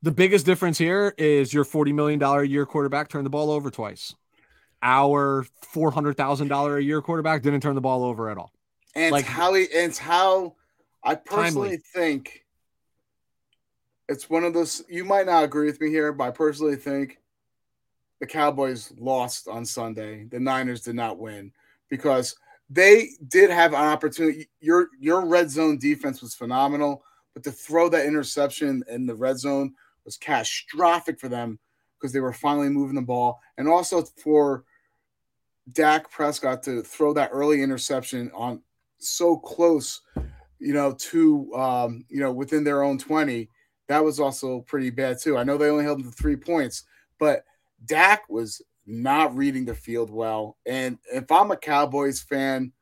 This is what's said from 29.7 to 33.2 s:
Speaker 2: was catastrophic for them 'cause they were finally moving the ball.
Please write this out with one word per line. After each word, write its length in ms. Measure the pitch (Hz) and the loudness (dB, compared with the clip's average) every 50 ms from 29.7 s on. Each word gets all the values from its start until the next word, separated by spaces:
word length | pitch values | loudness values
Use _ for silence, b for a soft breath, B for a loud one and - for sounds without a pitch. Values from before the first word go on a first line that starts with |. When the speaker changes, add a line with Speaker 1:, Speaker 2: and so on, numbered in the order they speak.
| 135 b b b b b _ | -8 b b b b b _
Speaker 2:
was 120 | - - - | -20 -18 -14
catastrophic 1040 | - - 147 123 113 - - - - - - 147 180 170 170 170 165 - 156 - | -6 -2 -2 -2 -2 -2 -6 -8 -10 -12 -4 2 2 4 4 2 0 -6 -8 -8
for 80 | - 131 | -8 -8
them 320 | 123 120 120 117 110 107 _ _ _ _ _ _ _ _ | -6 -6 -6 -6 -8 -12 _ _ _ _ _ _ _ _
'cause 140 | - 139 123 | -10 -4 -4
they 60 | 139 | -2
were 140 | 131 127 120 | -2 -2 -6
finally 360 | - - 147 143 147 143 139 | -2 -2 0 0 0 0 0
moving 260 | 143 143 143 135 135 | 0 0 -2 -2 -2
the 60 | 139 | -6
ball. 400 | 127 120 123 120 | -4 -4 -2 0